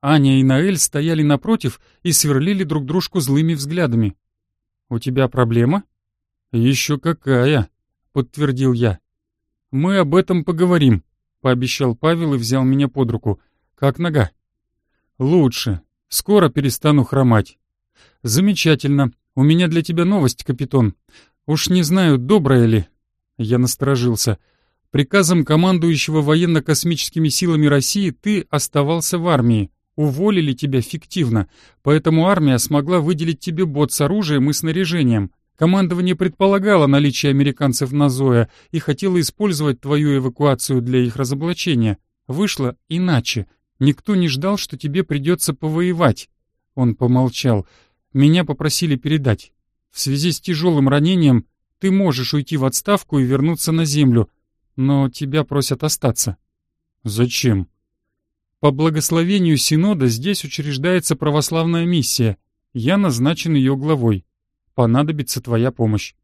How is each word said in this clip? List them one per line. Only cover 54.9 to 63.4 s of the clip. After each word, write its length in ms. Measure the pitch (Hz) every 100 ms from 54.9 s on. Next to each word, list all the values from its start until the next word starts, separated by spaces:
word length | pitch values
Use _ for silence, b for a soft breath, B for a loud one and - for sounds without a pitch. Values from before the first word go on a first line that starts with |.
| 139 135
тебя 340 | - 143 151
просят 400 | 147 143 135 139
остаться». 540 | 156 - 131 113 - 87 _ _ _ _ _ _
«Зачем?» 640 | 117 104 123 - 127 101 87 _ _ _ _ _ _ _ _ _
«По 120 | 147
благословению 840 | 135 160 156 - 165 170 202 175 147
Синода 500 | - 156 190 196 131
здесь 360 | 113 156 202 143
учреждается 680 | - 147 135 165 180 - 156
православная 720 | 151 147 143 165 165 165 170
миссия. 520 | 175 120 - 113 95 _ _ _
Я 240 | 123 117 196
назначен 560 | 190 117 135 170